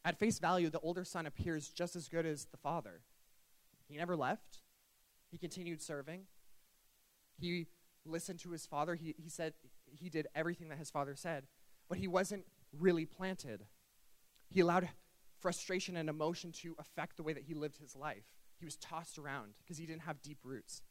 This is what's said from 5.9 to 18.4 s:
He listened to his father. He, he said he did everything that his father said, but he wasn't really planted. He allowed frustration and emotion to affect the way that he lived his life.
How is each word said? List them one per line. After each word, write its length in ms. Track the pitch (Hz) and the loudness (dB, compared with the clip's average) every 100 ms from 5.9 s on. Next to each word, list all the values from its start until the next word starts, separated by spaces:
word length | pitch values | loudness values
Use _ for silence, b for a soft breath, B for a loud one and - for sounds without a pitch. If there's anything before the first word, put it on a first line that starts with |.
| 143 139 180 190 - - - - _ _ _ _ _ _ - | -6 -6 -10 -12 -20 -20 -20 -20 _ _ _ _ _ _ -4
He 300 | 175 175 165 - - _ | 0 0 -2 -10 -20 _
listened 340 | 156 165 180 175 | -4 -4 -2 -6
to 100 | 175 | -6
his 160 | 165 | -6
father. 300 | - 147 156 | -2 0 2
He, 180 | 170 160 151 | 0 -4 -8
he 100 | 160 | -10
said 240 | - 160 - - - | -4 -4 -4 -20 -20
he 240 | - 147 175 | -20 -10 -2
did 160 | 160 151 | 0 0
everything 360 | 156 165 170 160 | 2 0 0 -6
that 100 | 151 | -8
his 100 | 151 | -2
father 260 | 147 139 | 0 0
said, 280 | 139 170 151 135 b b b - | -2 -2 -4 -6 b b b -4
but 120 | 180 | -2
he 80 | 190 | 4
wasn't 380 | 185 196 202 - - - | 6 4 -2 -8 -20 -14
really 340 | 147 185 170 | 6 8 8
planted. 600 | 160 - 190 185 139 104 104 - _ - - - - - - | 4 -2 -2 -2 -4 -8 -10 -20 _ -20 -20 -20 -20 -20 4
He 120 | 190 | 8
allowed 280 | 170 180 180 - - - - - | 8 8 4 -6 -20 -20 -20 -2
frustration 580 | 185 175 - 180 180 | 0 0 0 0 0
and 140 | 175 156 | 0 0
emotion 420 | 151 156 175 175 | 2 0 0 -6
to 240 | 160 - 160 | -8 -10 -10
affect 360 | 156 - 151 | -8 -6 -6
the 80 | - | -4
way 80 | 156 | -4
that 120 | 143 | -4
he 100 | 135 | -4
lived 240 | 151 151 - | -2 -4 -6
his 180 | 143 | -16
life. 300 | 135 147 101 - - | -6 -6 -6 -12 -20